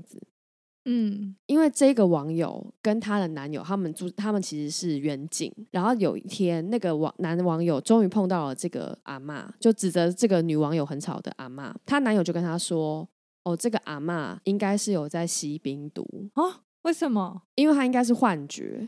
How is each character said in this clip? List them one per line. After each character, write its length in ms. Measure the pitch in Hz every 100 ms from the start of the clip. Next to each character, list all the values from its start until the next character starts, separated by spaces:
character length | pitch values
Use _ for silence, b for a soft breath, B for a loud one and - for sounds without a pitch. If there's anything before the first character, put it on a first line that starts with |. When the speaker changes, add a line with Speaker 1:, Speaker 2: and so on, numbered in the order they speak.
Speaker 1:
子。” 180 | - - - _ _ _ _ _ -
Speaker 2:
嗯。 480 | 240 220 202 202 190 -
Speaker 1:
因 120 | 294
为 100 | 311
这 240 | - 277
个 120 | 240 190
网 260 | 165 147
友 420 | 165 165 - - -
跟 180 | 220 220
她 180 | 214 208
的 100 | 180
男 220 | 156 139
友， 120 | 147
他 140 | 151 196
们 140 | 175
住， 160 | 156 180
他 200 | - 208
们 100 | 208
其 200 | 185 151
实 80 | 147
是 300 | 151 180 147
远 280 | 147 139 151
景。 220 | - 160 - 220
然 120 | 180
后 100 | 190 247
有 220 | 180 -
一 40 |
天， 480 | - - 185 170 170
那 80 | 233
个 180 | 185 156
网， 160 | 156 -
男 220 | 175 170
网 200 | 180 160
友 160 | 170 143
终 220 | - 226
于 40 | 196
碰 200 | 214 185
到 180 | 185 143
了 80 |
这 140 | 131 175
个 260 | 135 78 -
阿 160 | - 139
嬷， 260 | 135 147 - -
就 120 | 226
指 180 | 220 190
责 220 | 170 170
这 160 | 180 226
个 140 | 185
女 140 | 165 151
网 200 | 147 165
友 100 | 143
很 140 | 143
吵 200 | 143 -
的 100 | - -
阿 120 | 131
嬷。 240 | 131 135 - -
她 140 | 285
男 140 | 254
友 80 | 214
就 120 | 170
跟 100 | 170
她 140 | 175 170
说 500 | - 170 156 156 175 _ _ _ -
，“哦， 100 | 170
这 140 | 240
个 100 | 220 -
阿 140 | 147
嬷 380 | 156 175 135 90
应 140 | - 196
该 200 | 196 208
是 140 | -
有 160 | 190 147
在 180 | 170 170
吸 320 | - 151 151
冰 320 | - 139 147
毒。” 140 | - - - 196 -
Speaker 2:
啊？ 260 | 359 - _ _
为 100 | 330
什 160 | 330 311
么？ 300 | 220 185 180 - -
Speaker 1:
因 120 | 294
为 60 |
她 120 | 285 254
应 60 |
该 120 | 254
是 100 | 240
幻 340 | 240 247 165 143
觉。 400 | - 52 53